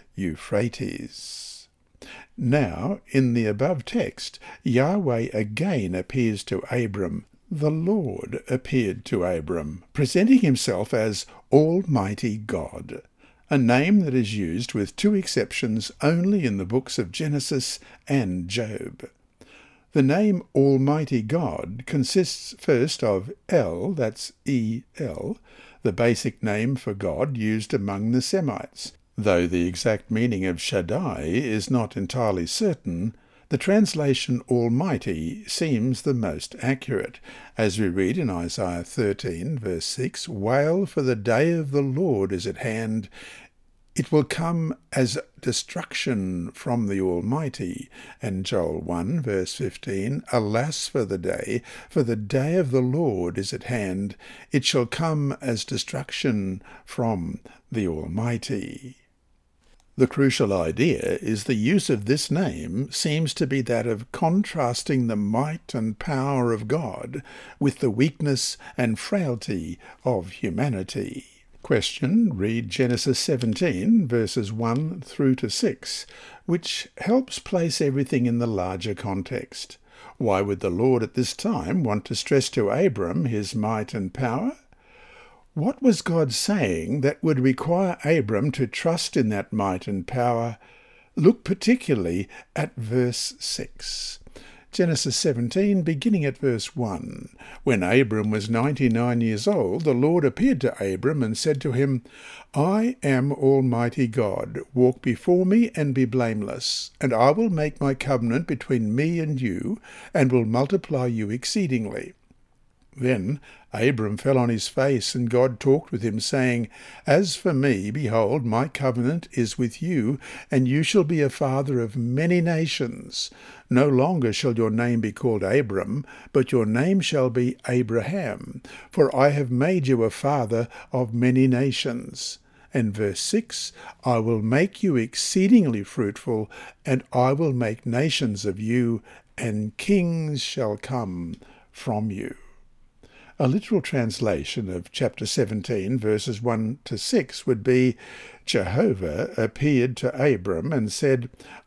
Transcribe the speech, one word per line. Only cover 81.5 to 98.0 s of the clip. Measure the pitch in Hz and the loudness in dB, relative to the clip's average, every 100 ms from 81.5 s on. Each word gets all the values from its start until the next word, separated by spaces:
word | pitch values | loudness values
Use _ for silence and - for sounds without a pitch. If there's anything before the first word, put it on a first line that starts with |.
| 180 80 180 | -2 0 0
want | 131 104 - | 2 0 -2
to | 107 | -6
stress | - 139 - | 2 2 2
to | - 101 | 0 0
Abram | 117 190 104 87 85 117 | 2 2 2 -2 0 0
his | 110 98 110 | -2 -2 -2
might | 107 110 104 117 | -2 -2 -4 -6
and | 95 | -6
power? | - 127 120 233 302 _ _ _ - - - - - _ | -4 -2 -2 -4 -6 _ _ _ -20 -20 -20 -20 -20 _
What | - 175 - | -4 -2 2
was | 262 175 | 2 2
God | - 165 147 | 2 2 2
saying | 110 - 208 117 82 82 139 | 0 0 0 2 0 -2 0
that | 135 - | 0 0
would | 160 139 | 0 4
require | 127 131 151 175 190 175 143 | 4 2 0 0 0 -2 2
Abram | 160 107 110 143 | 2 2 0 0
to | 131 120 | 0 -2
trust | - 165 165 - 156 | 0 -2 0 0 0
in | 110 | 0
that | 104 98 | 0 -2
might | 107 98 92 - | -2 0 -2 -4
and | 98 85 | -6 -4
power? | 127 120 120 117 113 - - _ _ _ - | 0 0 0 -2 -6 -16 -20 _ _ _ 4
Look | 165 247 | 4 4
particularly | - 196 - 247 - 123 87 87 98 - - - | 0 -2 2 2 2 0 0 -2 -4 -10 -12 -6
at | 151 - | -6 -6
verse | 110 123 123 120 - - | -4 0 0 -2 -6 -8
six. | - - - - - - - - - - - - _ | -8 -8 -10 -12 -10 -8 -10 -12 -18 -20 -20 -20 _
Genesis | - 175 151 147 120 | 0 2 2 0 0
seventeen, | 170 120 120 190 202 196 | 0 0 0 2 2 4
beginning | 165 151 240 202 143 | 2 0 2 2 0
at | 131 | 0
verse | 139 117 - - | 0 0 -2 -4
one. | 117 87 - - - - - - | -4 -4 -8 -12 -16 -18 -20 -6
"When | - 113 | 0 2
Abram | 90 120 | 4 4